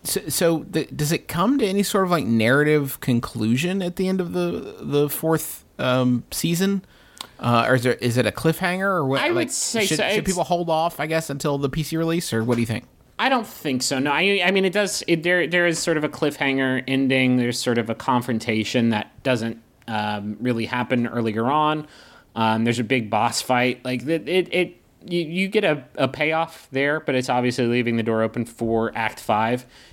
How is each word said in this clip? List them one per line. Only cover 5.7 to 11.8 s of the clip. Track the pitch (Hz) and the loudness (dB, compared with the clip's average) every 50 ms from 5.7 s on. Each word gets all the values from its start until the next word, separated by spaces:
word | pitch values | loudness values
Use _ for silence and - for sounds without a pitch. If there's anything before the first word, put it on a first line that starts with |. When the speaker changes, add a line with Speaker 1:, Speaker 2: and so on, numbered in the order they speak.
| _ - | _ -2
Speaker 1:
um, | 131 131 127 131 127 127 123 120 - - | 0 2 2 4 4 4 2 0 -2 -6
season? | - - - 165 170 165 190 196 196 190 - - - - - - - - - - - - | -6 -2 -2 0 0 2 0 0 0 -2 -4 -8 -20 -20 -20 -20 -20 -20 -20 -18 -10 -4
Uh, | - 120 120 117 117 117 | 0 2 2 4 4 4
or | 127 | 4
is | 117 117 | 4 2
there, | 127 117 | 2 0
is | - - 123 113 | 0 0 0 2
it | 127 120 | 2 0
a | 107 - | 0 0
cliffhanger | - - 160 165 - 185 175 180 185 | 0 0 0 0 0 -2 -2 -2 0
or | 190 202 190 175 143 | 0 0 0 0 0
what? | 131 135 - | 0 0 0
Speaker 2:
I | - 311 | 0 0
would | 349 | 0
Speaker 1:
Like, | - 330 247 | 0 -2 -2
Speaker 2:
say | - - - - - 226 208 | -4 -4 -4 -2 0 0 0
Speaker 1:
should, | 185 160 151 | 0 0 0
Speaker 2:
so. | - 131 | 0 0
Speaker 1:
should | 208 | 0
Speaker 2:
It's | - 147 | 0 0
Speaker 1:
people | 190 180 180 160 | -2 -2 -2 0
hold | - 180 175 175 170 | 0 0 -2 0 0
off, | 160 156 160 170 - - | 0 0 0 -2 -2 -4
I | 151 | -4
guess, | 156 160 160 160 - | -2 -2 -2 -2 -4
until | 139 143 - 151 143 | -6 -4 -2 -2 0
the | 139 143 135 | 0 0 -2
P | 131 160 | -2 -2